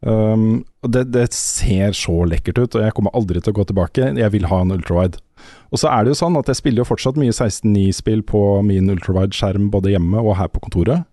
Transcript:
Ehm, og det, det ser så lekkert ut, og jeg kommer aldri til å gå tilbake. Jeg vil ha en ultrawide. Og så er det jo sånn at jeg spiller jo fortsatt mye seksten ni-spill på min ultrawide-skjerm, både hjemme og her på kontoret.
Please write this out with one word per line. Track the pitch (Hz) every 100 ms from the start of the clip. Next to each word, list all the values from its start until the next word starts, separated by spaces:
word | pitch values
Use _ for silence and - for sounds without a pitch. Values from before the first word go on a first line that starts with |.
| -
Ehm, | 110 110 110 110 113 - _
og | 123
det, | 123 131
det | 120 120
ser | - - - - 95 101
så | 95 - 85 87
lekkert | 82 - 90
ut, | 120 113
og |
jeg | 107
kommer | - 101
aldri | 123 104 90
til | 85
å | 104
gå | 98
tilbake. | 98 87 - 131 135
Jeg | 110
vil | 104 87
ha | 95
en | 92
ultrawide. | 92 82 87 90 - - _ - - -
Og | 135
så | 156
er | 123
det | 110
jo | 143
sånn | 170 170
at | 131
jeg | 131
spiller | 151 117
jo | 123
fortsatt | 117 - 139
mye | 135
seksten | 110 117 - 110
ni-spill | 104 98 92 - 110
på | 104 107 101 98
min | 104 98 95
ultrawide-skjerm, | 95 - 92 95 - 101 98 101
både | 101 95 98
hjemme | 85 104
og | 113 95
her | 92
på | -
kontoret. | - - 87 156 170